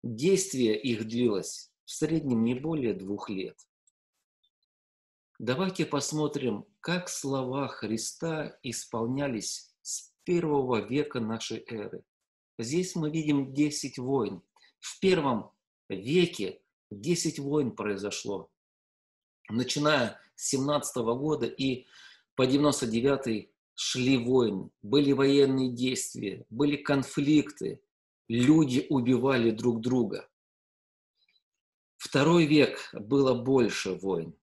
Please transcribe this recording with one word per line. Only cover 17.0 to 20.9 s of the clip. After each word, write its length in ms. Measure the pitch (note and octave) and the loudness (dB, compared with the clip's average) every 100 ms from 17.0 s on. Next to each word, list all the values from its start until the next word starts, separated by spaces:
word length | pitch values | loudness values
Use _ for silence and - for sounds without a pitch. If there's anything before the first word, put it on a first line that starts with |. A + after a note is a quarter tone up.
| B2+ E3+ E3 D3 | -2 0 0 -4
войн 320 | C#3 D3+ B2+ | -2 0 0
произошло. 800 | G2+ G#2 G2 G2+ - - F#2+ - _ _ _ _ _ _ _ _ _ _ | -2 -4 -4 -4 -6 -6 -8 -10 _ _ _ _ _ _ _ _ _ _
Начиная 720 | A2 B2 D3 D3 D3 A2+ - _ - | -4 -2 2 4 4 2 -4 _ -10
с 140 | - | -4
семнадцатого 680 | C3+ C#3 D3 - | -2 0 0 -2